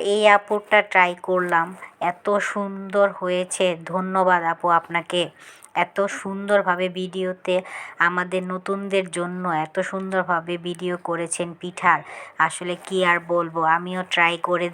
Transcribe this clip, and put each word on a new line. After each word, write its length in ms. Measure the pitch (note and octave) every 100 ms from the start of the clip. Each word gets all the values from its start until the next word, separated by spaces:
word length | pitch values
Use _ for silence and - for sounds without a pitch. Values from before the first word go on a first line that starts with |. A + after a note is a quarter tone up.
এই 180 | G3+ G#3 G#3
আপুরটা 500 | G3+ G3+ G#3 G#3 G#3
ট্রাই 300 | G#3 F#3+ F3+ F3
করলাম, 440 | - F#3 F3+ E3+ F3 F#3 - - E3+
এত 160 | F3 - G3+ G3
সুন্দর 560 | G#3 G3+ G3 F#3+ G3+ G3+ F#3+
হয়েছে। 480 | F3+ F3+ F3+ - F#3 E3+
ধন্যবাদ 580 | E3 F#3 F#3 F#3+ F#3 F3
আপু 220 | E3 E3 F3
আপনাকে, 520 | E3+ E3 E3+ E3 F3+ D#3+ - - - -
এত 240 | - F3 - G3 -
সুন্দরভাবে 680 | G3 G3 G3+ G3+ F#3 F3 F#3
ভিডিওতে 680 | F#3 F#3 F#3 F#3 F#3 - F3+ F#3 - - -
আমাদের 440 | E3+ F3+ F3+ F#3
নতুনদের 600 | F#3 F#3 F#3 G3 G3 G3 F3+
জন্য 340 | F3 F3 F3+ F3+ D#3
এত 120 | D#3 F#3+
সুন্দরভাবে 760 | F#3 G3 F#3+ F#3+ E3+ E3+ E3 F3
ভিডিও 360 | F3 E3+ F3+ F3
করেছেন 460 | - E3 E3+ - E3+ E3
পিঠার। 400 | F3+ F3+ F#3 D#3 - - - -
আসলে 360 | D#3+ - F3+ F3
কি 140 | - F#3+
আর 140 | F3+ E3+ E3+
বলবো, 320 | F3 E3 E3 D#3+ E3
আমিও 260 | F3+ F#3 F3+
ট্রাই 240 | - E3+ E3+
করে 300 | F3+ F3 F3